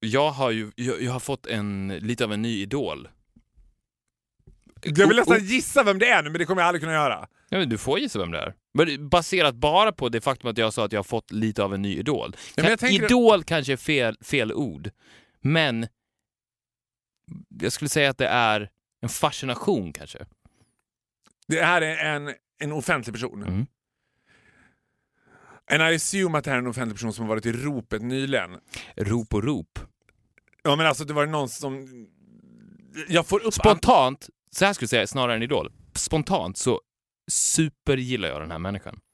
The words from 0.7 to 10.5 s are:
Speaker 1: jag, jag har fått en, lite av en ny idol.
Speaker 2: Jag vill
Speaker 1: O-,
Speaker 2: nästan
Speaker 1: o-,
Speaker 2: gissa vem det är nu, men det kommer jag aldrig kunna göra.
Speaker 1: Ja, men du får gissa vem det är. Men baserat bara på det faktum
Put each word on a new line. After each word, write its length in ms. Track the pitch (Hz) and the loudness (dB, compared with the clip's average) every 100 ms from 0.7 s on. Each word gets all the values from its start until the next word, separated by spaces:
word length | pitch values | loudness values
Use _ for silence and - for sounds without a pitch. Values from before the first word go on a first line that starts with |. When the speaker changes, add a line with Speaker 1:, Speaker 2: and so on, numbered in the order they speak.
| - | -8
Speaker 1:
jag, 260 | 120 98 | -6 -4
jag 100 | 123 | -4
har 80 | 127 | -4
fått 260 | - 139 - | -6 -8 -6
en, 420 | 110 104 98 95 | -6 -4 -4 -6
lite 360 | 92 107 120 | -6 -4 -2
av 80 | 117 | -2
en 100 | 104 | -2
ny 180 | 113 110 | -2 -4
idol. 460 | 98 135 113 73 - _ _ _ _ _ _ _ _ _ _ _ _ _ - - _ - | -4 -4 -4 -8 -12 _ _ _ _ _ _ _ _ _ _ _ _ _ -20 -20 _ -14
Speaker 2:
Jag 260 | - 151 202 | -6 4 6
vill 80 | 226 | 6
Speaker 1:
O-, 20 | |
Speaker 2:
nästan 160 | 226 226 | 6 4
Speaker 1:
o-, 40 | |
Speaker 2:
gissa 420 | 196 247 - 277 | 4 0 2 2
vem 160 | 220 190 | 4 4
det 100 | 233 | 4
är 140 | 214 | 4
nu, 80 | 151 | 2
men 80 | 165 | -2
det 60 | 165 | 0
kommer 160 | 185 | 2
jag 40 | 175 | 2
aldrig 140 | 175 | 2
kunna 100 | 156 | 0
göra. 360 | 156 147 101 - _ _ | 0 0 -2 -8 _ _
Speaker 1:
Ja, 100 | 185 | -2
men 100 | 160 | 0
du 100 | 110 | -2
får 200 | - 160 | 0 -2
gissa 200 | 269 - | -2 -4
vem 120 | 87 | -4
det 80 | 82 | -4
är. 160 | - - _ | -8 -10 _
Men 340 | - 165 139 147 | -2 -2 -2 0
baserat 460 | 175 165 190 151 | 0 2 2 2
bara 380 | 117 147 170 214 | 2 2 4 2
på 160 | 185 127 | 2 -2
det 120 | 117 | -2
faktum 300 | 139 131 123 | -2 -4 -4